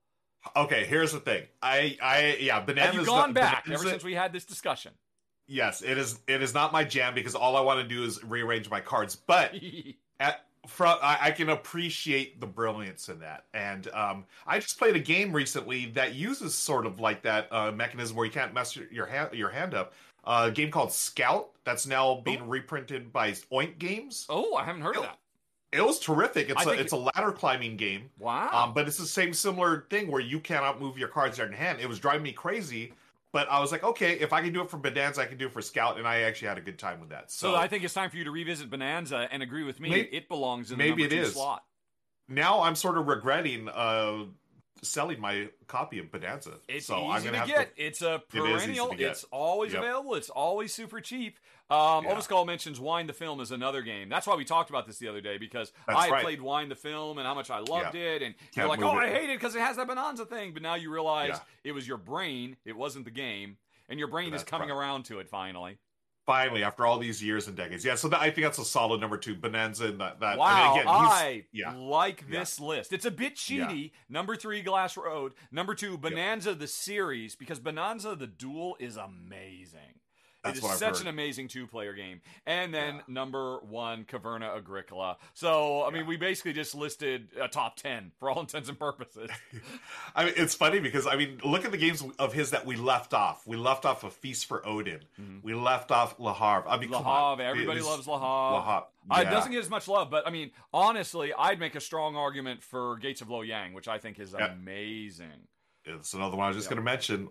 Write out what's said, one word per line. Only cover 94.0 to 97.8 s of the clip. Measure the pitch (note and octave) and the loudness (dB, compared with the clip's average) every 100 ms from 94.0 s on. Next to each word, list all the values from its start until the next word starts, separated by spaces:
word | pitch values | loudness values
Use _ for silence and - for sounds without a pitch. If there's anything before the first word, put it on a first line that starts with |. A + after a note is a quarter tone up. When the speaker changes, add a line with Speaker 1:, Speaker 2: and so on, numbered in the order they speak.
| G2+ | -4
Speaker 1:
A | |
Feast | - C3+ A#2 - | -12 -10 -8 -4
for | A2+ G#2+ | -6 -4
Odin. | G#2+ F#2+ D#2 - - | -4 -4 -8 -12 -18
Speaker 2:
Mm-hmm. | G2+ F#2+ | -16 -12
Speaker 1:
We | G#2 A#2 | -6 0
left | B2 B2+ B2 | 2 2 4
off | B2 A#2 - | 4 4 0
Le | A2+ | -4
Havre. | G2 G#2+ G2 - | 2 4 4 4
I | B2 | 0
mean, | A#2+ | 0
Speaker 2:
Le | B2 | -2
Speaker 1:
come | B2+ | 2
on. | C#3 C#3+ C3+ | 4 4 2
Speaker 2:
Havre. | B2+ | 0
Everybody | D3 - | 0 0
Speaker 1:
It | D#3+ | 0